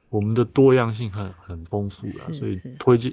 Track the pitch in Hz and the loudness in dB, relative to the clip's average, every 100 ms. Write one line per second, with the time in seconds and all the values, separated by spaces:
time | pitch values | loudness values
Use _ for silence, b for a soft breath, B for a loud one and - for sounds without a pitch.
0 | _ 107 104 113 113 - 135 127 113 107 | _ -2 0 0 2 4 6 6 2 -4
1 | 117 101 95 90 - 85 80 104 101 - | -8 -8 -10 -12 -14 -14 -8 -6 -6 -8
2 | 107 90 - 151 110 95 131 131 - 120 | -12 -12 -12 -8 -8 -8 -10 -4 2 2
3 | 127 | 2